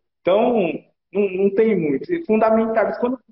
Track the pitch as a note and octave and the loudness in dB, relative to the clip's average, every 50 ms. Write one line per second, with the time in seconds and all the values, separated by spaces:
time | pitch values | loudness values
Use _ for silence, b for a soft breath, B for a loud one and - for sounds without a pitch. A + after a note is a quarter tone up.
0 | _ _ _ _ _ E3+ F#3+ G#3+ A#3+ B3 A#3+ A3 F3+ D#3+ C#3+ - - _ _ _ | _ _ _ _ _ 0 2 2 2 2 0 0 0 -2 -4 -8 -14 _ _ _
1 | _ _ E3+ G3 G#3 F#3 F#3 F#3 G3 G3+ - A#3 A3 A3+ G3+ F3 D#3 D3 C#3 C3 | _ _ -2 -2 -2 -2 0 0 0 2 2 2 2 2 2 0 0 -2 -4 -4
2 | - - F3 E3+ - - A3 A3 A3+ A3 A3 A3+ A3+ A3+ A3+ A3+ G3 - - - | -4 -6 -6 -6 -2 0 0 2 2 2 2 2 0 0 0 0 0 0 -2 -4
3 | A#3+ B3 C4 - _ _ | -4 -4 -4 -6 _ _